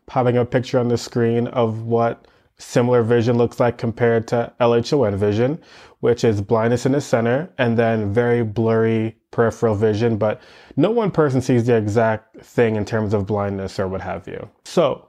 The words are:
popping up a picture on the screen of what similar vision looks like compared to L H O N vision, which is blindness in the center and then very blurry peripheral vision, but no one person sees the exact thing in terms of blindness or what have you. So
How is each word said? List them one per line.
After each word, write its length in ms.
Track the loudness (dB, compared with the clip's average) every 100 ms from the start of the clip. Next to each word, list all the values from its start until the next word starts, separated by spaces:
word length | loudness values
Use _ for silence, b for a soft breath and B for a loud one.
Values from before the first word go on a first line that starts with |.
| -6
popping 320 | -2 0 0
up 100 | 0
a 20 |
picture 300 | -2 0 0
on 80 | 0
the 100 | -2
screen 500 | -2 -2 0 0 -2
of 360 | -2 -2 -2
what 420 | -2 0 0 -4 _ b b -20
similar 460 | -4 0 2 2
vision 340 | 4 2 2 2
looks 220 | 0 0
like 180 | -2 -2
compared 500 | -6 0 0 0 0
to 240 | -4 -4 0
L 160 | 2 2
H 180 | 0
O 100 | 0
N 140 | 0 0
vision, 420 | 0 2 0 -4 B B B B
which 240 | 0 2
is 180 | 2 0
blindness 440 | 0 0 0 0 0
in 80 |
the 80 | -2
center 480 | 0 0 0 -2 -4 -2
and 200 | 0 2
then 360 | 2 0 0
very 300 | 0 2 0
blurry 760 | -2 -2 0 2 2 0 -2 -8 _
peripheral 420 | -2 0 0 -2
vision, 440 | 2 0 2 0 0
but 220 | -2 -4 B B B -2
no 140 | 0
one 180 | 0 0
person 320 | 0 0 0
sees 240 | 0 0 2
the 100 | 2
exact 680 | 2 0 0 -2 _ -20
thing 320 | -6 0 2 0
in 100 | -2
terms 300 | -4 0 -2
of 100 | -2
blindness 540 | -2 -2 -4 -6 -6
or 80 | -6
what 140 | -6
have 260 | -8 -10 -12
you. 200 | -14 -14 _ -6
So 420 | 0 0 -2